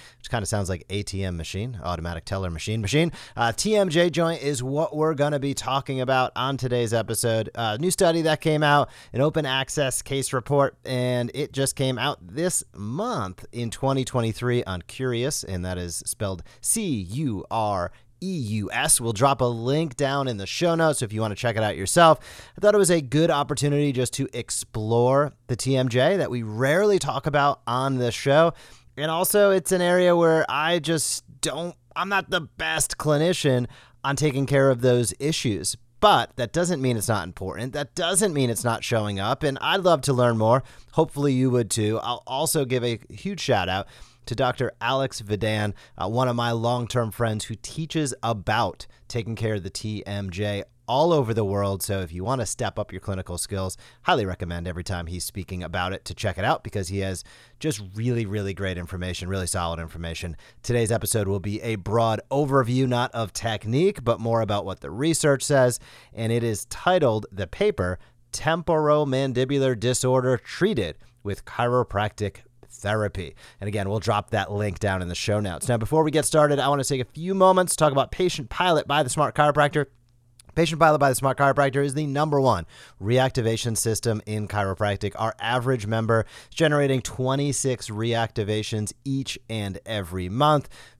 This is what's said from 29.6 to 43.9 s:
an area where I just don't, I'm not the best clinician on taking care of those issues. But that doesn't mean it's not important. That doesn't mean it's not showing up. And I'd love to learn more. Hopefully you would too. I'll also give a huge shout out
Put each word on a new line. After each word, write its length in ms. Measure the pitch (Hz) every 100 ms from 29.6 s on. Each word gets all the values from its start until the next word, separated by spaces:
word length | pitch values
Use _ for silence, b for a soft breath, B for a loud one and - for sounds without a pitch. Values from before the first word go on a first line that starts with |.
| 190
an 100 | 185
area 340 | 175 180 180 175
where 320 | 165 160 -
I 300 | 139 160 175
just 460 | 156 160 - - - -
don't, 340 | 151 139 175 - _ 156
I'm 140 | 190
not 220 | 196 170
the 100 | 180
best 560 | 139 - 160 160 - -
clinician 720 | 151 147 170 175 143 127 123 B B B
on 120 | 139 139
taking 320 | 151 131 131
care 240 | 139 135
of 100 | 120
those 320 | 127 123 117 -
issues. 580 | 143 160 127 98 - - - -
But 360 | 214 156 113 -
that 160 | 120
doesn't 280 | 165 175 156
mean 160 | 131 117
it's 100 | 95
not 200 | 104 87
important. 460 | - 92 76 127
That 200 | 147 147
doesn't 400 | 175 170 190 214
mean 160 | 143 123
it's 140 | 113
not 200 | 120 113
showing 360 | - 113 104 98
up. 240 | 104 -
And 160 | 151 135
I'd 200 | 147 190
love 200 | 180 156
to 120 | 135
learn 260 | 123 123 113
more. 240 | 110 127 B B B
Hopefully 400 | - 156 143 143
you 180 | 127 131
would 180 | 123 110
too. 300 | 113 104 110
I'll 220 | - 120 -
also 400 | 131 160 156 127
give 180 | 123
a 140 | 120 113 -
huge 300 | 104 196 196
shout 280 | - 107 90
out 160 | 92 -